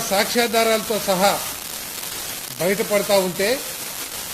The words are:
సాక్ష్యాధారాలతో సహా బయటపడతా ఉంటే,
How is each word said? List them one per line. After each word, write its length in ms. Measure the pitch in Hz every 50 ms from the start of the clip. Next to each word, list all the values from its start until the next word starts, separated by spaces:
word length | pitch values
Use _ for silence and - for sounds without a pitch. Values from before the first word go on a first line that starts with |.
| - -
సాక్ష్యాధారాలతో 840 | 202 190 220 - - 240 240 233 208 226 226 226 226 220 208 - 220 202 196 202
సహా 260 | 190 175 190 202 175 147 - - - - - - - - - - - - - - - - - - - - - - - -
బయటపడతా 560 | 156 180 202 190 220 - 208 202 202 - 208 196 185 185
ఉంటే, 220 | 170 175 196 208 254 285 - - - - - - - - - - - - - -